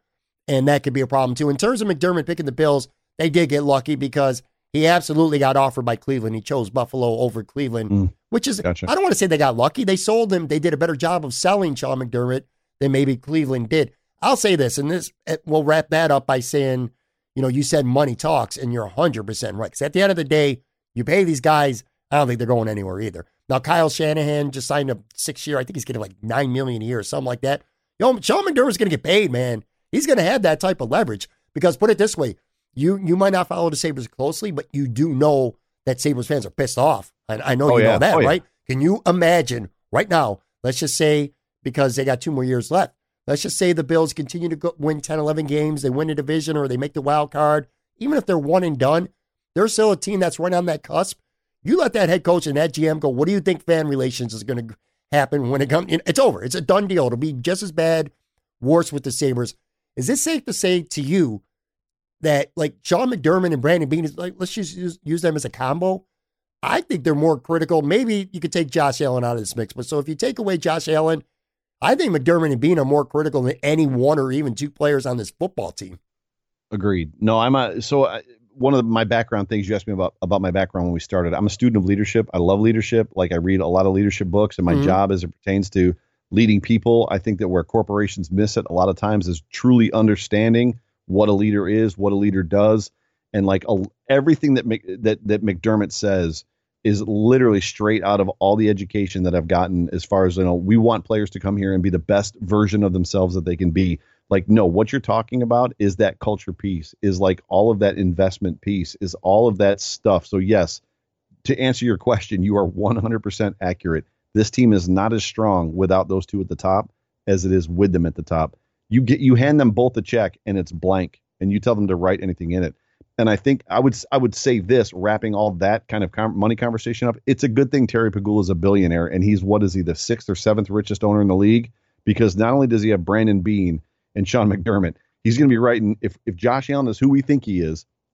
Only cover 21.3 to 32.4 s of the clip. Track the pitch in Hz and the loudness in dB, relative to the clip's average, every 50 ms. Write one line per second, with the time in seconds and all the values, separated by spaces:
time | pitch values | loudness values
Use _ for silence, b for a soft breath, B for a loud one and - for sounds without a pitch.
21.3 | 156 131 123 160 156 147 147 139 123 107 - _ _ _ _ - 143 147 143 120 | 0 0 2 2 4 4 2 0 -2 -4 -10 _ _ _ _ -2 0 2 2 2
22.3 | 120 117 120 113 127 117 110 110 107 104 98 92 90 98 110 107 85 85 - _ | 0 -2 0 0 0 0 0 -2 -4 -4 -6 -6 -6 -6 -8 -8 -8 -12 -16 _
23.3 | _ _ _ - 131 131 127 147 175 170 160 156 - - 156 151 151 156 147 147 | _ _ _ -4 -4 -2 0 0 0 2 2 0 0 -2 -2 0 0 0 0 -2
24.3 | 147 147 147 143 131 135 123 - 139 147 143 135 120 - - _ _ - - - | -2 -2 -2 -4 -6 -8 -6 -4 -2 -2 -2 -2 -4 -6 -10 _ _ -10 -8 -8
25.3 | 143 - - 151 147 131 131 123 190 131 - - 120 110 107 98 95 _ 104 110 | -8 -8 -6 -4 -4 -4 -4 -6 -8 -10 -10 -8 -8 -8 -8 -10 -12 _ -6 -4
26.3 | 113 135 143 127 123 131 135 127 120 110 107 113 127 113 98 - - 143 131 127 | -2 0 0 0 0 -2 -2 -4 -4 -6 -6 -6 -6 -6 -6 -6 -6 -6 -4 -6
27.3 | 123 - - 131 143 143 _ _ _ _ _ _ _ - 196 254 254 202 - - | -6 -4 -2 -2 -2 -4 _ _ _ _ _ _ _ 0 0 2 2 0 0 -2
28.3 | 233 392 392 381 302 233 254 285 196 - 220 190 156 - - 147 180 208 214 156 | 0 0 0 0 2 2 2 2 2 0 -2 -2 -2 -2 -2 0 2 2 2 2
29.3 | 123 120 127 123 117 110 - _ _ _ _ _ - 285 311 302 269 220 165 180 | 0 -2 -2 -2 -4 -6 -8 _ _ _ _ _ -4 -2 2 2 2 2 2 2
30.3 | 254 254 196 165 156 156 - 190 180 - 131 110 131 202 202 131 107 101 - - | 2 2 2 2 0 0 0 -2 -2 -2 -4 -2 0 0 0 -2 -4 -10 -12 -16
31.3 | _ _ _ _ - 147 156 175 160 - 202 233 214 - 202 214 - 170 143 117 | _ _ _ _ -4 0 0 0 2 2 2 2 4 4 2 0 0 -2 -4 -4
32.3 | 90 _ | -6 _